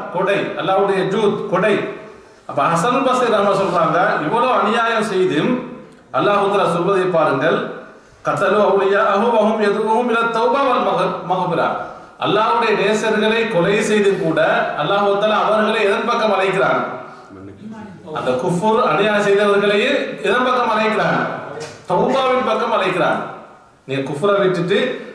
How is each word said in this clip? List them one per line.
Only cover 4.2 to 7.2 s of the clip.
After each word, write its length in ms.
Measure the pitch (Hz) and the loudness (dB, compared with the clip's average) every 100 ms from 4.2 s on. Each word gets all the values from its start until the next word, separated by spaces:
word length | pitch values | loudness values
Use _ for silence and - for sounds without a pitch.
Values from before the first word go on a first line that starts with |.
இவ்வளவு 300 | 151 233 254 | 0 0 2
அநியாயம் 520 | 226 208 233 226 226 | 2 2 0 0 0
செய்தும் 800 | 214 185 170 143 - - - - - - - | 0 0 0 0 0 -2 -6 -14 -18 -20 -8
அல்லாஹ் 380 | 127 190 202 196 | -2 2 2 2
தஆலா 220 | 196 175 | 2 0
சொல்வதை 300 | 170 180 190 | 0 0 0
பாருங்கள். 640 | 180 165 | 2 2